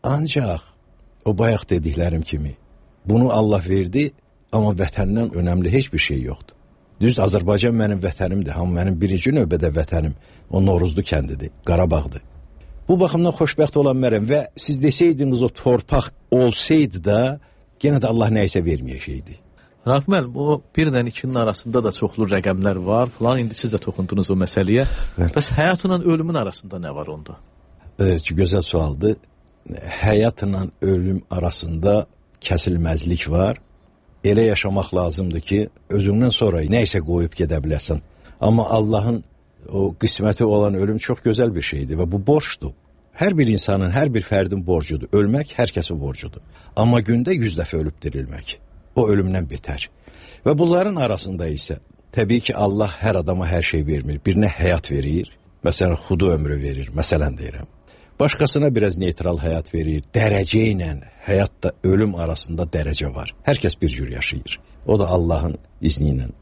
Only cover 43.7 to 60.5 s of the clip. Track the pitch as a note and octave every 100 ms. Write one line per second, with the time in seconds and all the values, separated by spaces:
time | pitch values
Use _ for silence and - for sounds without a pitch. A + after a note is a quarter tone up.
43.7 | G2 F#2 G#2+ D3 A2+ - G2+ F#2 G2 F2
44.7 | E2+ D2+ D#2 - G2+ G2+ C3 D3 - A#2+
45.7 | - E2+ E2 C#2 C2 - - - - -
46.7 | - A2+ A#2+ G#2 A#2 B2 F3+ A2 E2+ D#2+
47.7 | D#2+ D2+ - C#2+ C2+ C2 - - - -
48.7 | - _ - A2 G2+ F#2 F#2 D2+ C#2+ -
49.7 | C#2 - _ - - - - C3 D3+ E3+
50.7 | F3 G3 F3+ B2 F#2+ G2 F#2 E2 D2 -
51.7 | D2+ _ _ _ - G#2 A#2+ A2+ - G2+
52.7 | G2+ G#2 - A2 F#2+ D#2+ F#2 F2 E2+ E2
53.7 | D#2+ D2+ D2 C#2 D2 - F#2 G#2 - F2+
54.7 | E2+ - C#2+ C#2 E2 - - _ _ E2
55.7 | - F#2 E2 - F2+ F#2+ D#2+ D2 D2 C#2
56.7 | C2+ B1+ C#2+ - D#2+ D2 B1 - - -
57.7 | - _ - - - C#3+ - C#3+ D3 D3
58.7 | A#2 G2+ F2 F#2 E2+ F2 E2+ D#2+ D#2+ -
59.7 | E2+ D#2 D2+ - A2 A2 G2+ F#2+